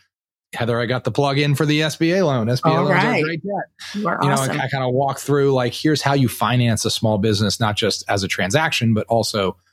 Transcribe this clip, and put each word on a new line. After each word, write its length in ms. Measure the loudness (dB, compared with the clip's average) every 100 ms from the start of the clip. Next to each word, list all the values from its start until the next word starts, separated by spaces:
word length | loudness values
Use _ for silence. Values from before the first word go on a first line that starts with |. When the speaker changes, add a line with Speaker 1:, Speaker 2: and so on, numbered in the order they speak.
| _ _ _ _ _ -6
Speaker 1:
Heather, 240 | -2 -2
I 60 | -2
got 180 | -2
the 80 | -4
plug 280 | 0 0 2
in 160 | 2 2
for 100 | 2
the 160 | 2
S 160 | 0 0
B 160 | 0
A 120 | 2 2
loan. 220 | 2 0
S 140 | 0
B 80 | 2
A 40 |
Speaker 2:
All 100 | 2
Speaker 1:
loans 60 | 2
Speaker 2:
right. 140 | 2 2
Speaker 1:
are 120 | 0
a 40 |
great 220 | -2 -4
debt. 520 | -6 -6 -8 -14 -12 -6
Speaker 2:
You 120 | -4
are 120 | -2
Speaker 1:
You 60 | 0
know, 40 | 0
Speaker 2:
awesome. 240 | -2 -4
Speaker 1:
I, 60 | -4
I 40 |
kinda 200 | -2 -2
walk 300 | 0 -2 -4
through, 340 | 0 2 4
like, 200 | 2 0
here's 280 | 0 0 2
how 120 | 2
you 160 | 2 2
finance 560 | 0 0 2 2 2 -2
a 60 |
small 260 | -2 0 2
business, 420 | 2 2 0 0
not 160 | -2 0
just 300 | -2 -2 -2
as 160 | -2
a 40 | -2
transaction, 680 | -2 0 0 0 0 0
but 120 | 0 0
also 500 | 0 0 0 -2 -4 _